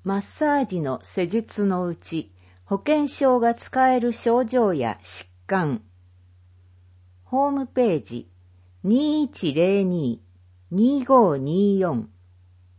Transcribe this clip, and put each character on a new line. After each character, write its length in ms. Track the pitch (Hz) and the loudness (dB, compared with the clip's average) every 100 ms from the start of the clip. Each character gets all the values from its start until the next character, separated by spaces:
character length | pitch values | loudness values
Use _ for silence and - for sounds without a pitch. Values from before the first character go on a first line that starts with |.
| 190 | -6
マ 140 | 196 | -4
ッ 20 | |
サ 380 | 196 - 302 285 | -6 -2 0 0
ー 60 | 247 | 0
ジ 140 | 180 | -4
の 220 | 143 127 | -4 -6
施 240 | - - 175 | -6 -4 -2
術 380 | 220 226 - 202 | -4 -4 -4 -2
の 200 | 180 175 | -2 -4
う 120 | 170 | -8
ち、 340 | - 165 - _ - _ - | -8 -8 -8 _ -20 _ -6
保 60 | 196 | -4
険 300 | 285 302 294 | 0 0 0
証 340 | - 269 247 | 0 2 2
が 120 | 233 | 2
使 400 | 233 - 262 262 | -2 -4 0 2
え 60 | 254 | 2
る 140 | 240 | 0
症 320 | 226 233 240 233 | -2 0 0 0
状 280 | 247 214 | 0 2
や 240 | 156 117 98 | 0 -2 -6
疾 260 | - - - _ - | -12 -16 -18 _ -4
患。 380 | 190 156 120 - _ _ _ _ _ _ _ _ _ _ _ _ _ - | -2 -2 -4 -8 _ _ _ _ _ _ _ _ _ _ _ _ _ -4
ホ 240 | 254 285 | 0 0
ー 20 | |
ム 160 | 277 254 | 0 -2
ペ 300 | 262 240 156 | 0 2 0
ー 40 | |
ジ、 300 | 110 120 - _ _ _ _ _ 185 | -4 -12 -12 _ _ _ _ _ 0
二 380 | 240 302 302 | 2 2 0
一 300 | 285 - 170 | -2 -2 -2
零 300 | 139 180 202 | 2 2 2
二 400 | 190 175 131 117 - _ _ _ _ | 0 0 -2 -4 -12 _ _ _ _
二 320 | 180 240 285 | 0 2 2
五 320 | 247 262 196 139 | 2 4 4 0
二 420 | 135 175 202 196 | -2 0 2 2
四。 320 | 180 123 - - _ _ _ _ _ | 0 -2 -6 -16 _ _ _ _ _